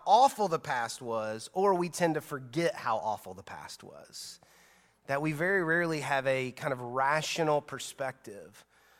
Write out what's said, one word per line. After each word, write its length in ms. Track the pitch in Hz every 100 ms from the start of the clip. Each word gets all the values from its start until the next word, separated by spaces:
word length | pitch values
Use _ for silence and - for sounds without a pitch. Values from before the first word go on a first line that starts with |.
| -
awful 420 | 214 269 - 196
the 120 | 160
past 420 | 147 127 117 -
was, 480 | 123 113 110 110 -
or 220 | 190 202 180
we 140 | 175
tend 260 | 147 170 151
to 60 |
forget 540 | - 139 127 131 165 -
how 220 | 127 110
awful 360 | 110 101 95
the 100 | 92
past 400 | - 85 - -
was. 560 | 82 73 - - - - - - - _ _ _ -
That 140 | 139
we 100 | 156
very 320 | 151 180 196
rarely 380 | 165 165 170 156
have 260 | 135 139 131
a 240 | 131 127
kind 220 | - 156
of 80 | 123
rational 800 | 120 127 135 156 151 - 156 147
perspective 1040 | 143 131 - - 135 - - 98 82 - - _ _ _